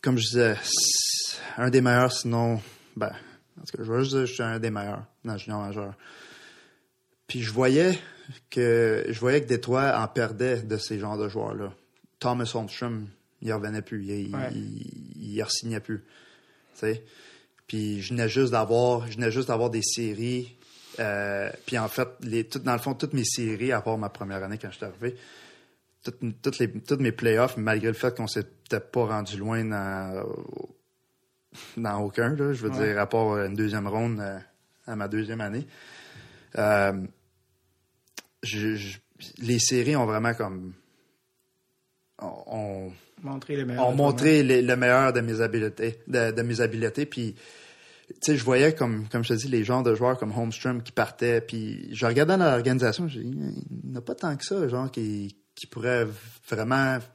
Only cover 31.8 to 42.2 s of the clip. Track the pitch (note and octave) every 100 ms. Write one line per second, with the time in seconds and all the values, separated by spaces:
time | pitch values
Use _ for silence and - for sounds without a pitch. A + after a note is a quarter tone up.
31.8 | A2 G2+ G#2 G#2+ A#2 D3 C#3+ C3 G#2+ G2+
32.8 | G#2+ G#2 G2+ A2+ A2 G#2 G2 G2+ G#2+ G#2+
33.8 | G2+ G#2+ A#2 A2 G2+ G2 - _ _ _
34.8 | - A2 G2+ G#2+ G#2+ A2+ G#2+ A2 D3 -
35.8 | - - - - - - _ - G#2 G#2
36.8 | G2 F#2+ F#2+ _ _ _ _ _ _ _
37.8 | _ _ _ - _ _ A2 G#2 G#2+ G#2+
38.8 | G2+ G2 _ _ - - A#2+ A#2+ - B2+
39.8 | B2 D3+ A#2 G#2+ A#2 A2+ G#2+ F#2+ F#2 F2+
40.8 | _ _ _ _ _ _ _ _ _ _
41.8 | _ _ _ -